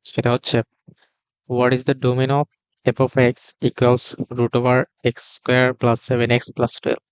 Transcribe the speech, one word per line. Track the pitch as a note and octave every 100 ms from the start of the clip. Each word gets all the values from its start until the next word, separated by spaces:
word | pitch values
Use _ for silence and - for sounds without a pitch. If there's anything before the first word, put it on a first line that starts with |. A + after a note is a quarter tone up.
| -
সেটা | - C3
হচ্ছে, | B2 - B2 A2 _ - - _ _ _ _ _
what | B2 B2 B2+
is | B2+
the | C3
domain | B2+ B2+ C3 C#3+
of | D3 _ _ _ -
f | - C3
of | - B2
x | B2 - - B2+
equals | - B2 B2 - - B2+ A#2+
root | A#2+ B2
over | B2 B2+ - _ B2
x | - - -
square | - B2+ B2+ B2+
plus | B2 A#2 -
seven | B2 A#2+ A#2+
x | - -
plus | A#2 -
twelve? | - A#2+ _